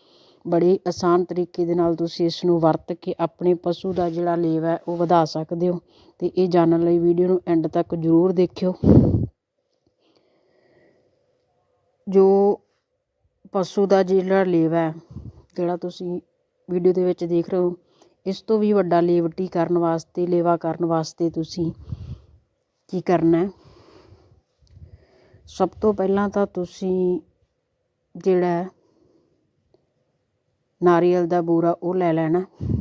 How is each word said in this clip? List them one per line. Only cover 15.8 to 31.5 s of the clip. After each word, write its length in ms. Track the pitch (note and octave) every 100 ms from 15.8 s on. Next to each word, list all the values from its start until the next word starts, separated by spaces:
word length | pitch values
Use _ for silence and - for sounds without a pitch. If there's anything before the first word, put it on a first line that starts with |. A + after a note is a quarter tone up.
| F3+ - F3+ F3 - _ _ _ -
ਵੀਡੀਓ 240 | F3+ F3+
ਦੇ 120 | F3+
ਵਿੱਚ 200 | F3+ F3+
ਦੇਖ 260 | F3 E3+ E3+
ਰਹੇ 80 | F#3
ਹੋ, 160 | F3 E3+ _ _ _ _ G3
ਇਸ 140 | F#3+
ਤੋਂ 160 | - A3
ਵੀ 140 | G#3
ਵੱਡਾ 280 | G3+ F3+ E3+
ਲੇਵਟੀ 460 | F3 F3 E3+ - F#3
ਕਰਨ 320 | F3 E3 F3
ਵਾਸਤੇ, 480 | E3+ E3 - - F3
ਲੇਵਾ 300 | F3 E3+ E3+
ਕਰਨ 280 | E3 E3
ਵਾਸਤੇ 440 | E3+ E3 D#3+ - E3+
ਤੁਸੀਂ 400 | D#3+ D#3+ - E3 - - - - - - _ _ _ _ _ _
ਕੀ 80 | F#3
ਕਰਨਾ 380 | - E3+ E3 E3
ਹੈ? 100 | G3 - - - _ - - - _ _ _ _ _ - - - _ _ _ _ -
ਸਭ 200 | - F3+ -
ਤੋਂ 120 | A3
ਪਹਿਲਾਂ 340 | G3+ F#3+ G3 G3+
ਤਾਂ 180 | G3+ G3+
ਤੁਸੀਂ 760 | F#3 F3 - F#3+ F#3 F3+ F3+ - _ _ _ _ _ _ _ _
ਜਿਹੜਾ 320 | F3 F#3+ F3+ F3+
ਹੈ, 220 | E3+ F#3 - _ _ _ _ _ _ _ _ _ _ _ _ _ _ _ _ _ _ _ _
ਨਾਰੀਅਲ 460 | F3 E3+ F3 F3+ E3+
ਦਾ 140 | F3
ਬੂਰਾ 320 | E3+